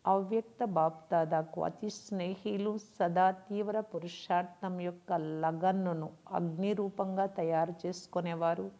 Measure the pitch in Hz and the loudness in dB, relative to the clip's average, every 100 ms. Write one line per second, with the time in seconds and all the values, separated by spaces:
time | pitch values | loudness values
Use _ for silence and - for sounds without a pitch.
0 | - 196 190 226 226 - 240 165 160 160 | 2 2 2 0 -2 -4 0 4 2 2
1 | - 170 160 160 160 170 165 165 214 - | 0 2 4 2 0 -2 -4 -2 -6 -8
2 | - 196 175 185 214 202 208 214 - - | -6 -4 -4 -4 -4 -2 -2 -2 -6 0
3 | 175 175 185 190 - 202 208 214 214 165 | 2 6 4 4 -2 -4 -2 -2 -4 -6
4 | 175 - - 180 180 - 190 180 175 175 | -8 -8 0 0 0 -4 -6 -4 -4 -6
5 | - 175 156 156 160 165 185 190 185 165 | -4 -2 -2 -2 -2 2 2 2 2 -2
6 | 156 - - - 170 160 196 208 202 202 | -4 -10 -6 -2 -2 0 0 0 -2 -2
7 | 196 190 196 196 165 160 165 170 175 180 | -2 0 0 0 0 2 0 -2 -6 -6
8 | - 175 175 165 165 175 196 - | -6 -2 -2 0 0 0 -4 -10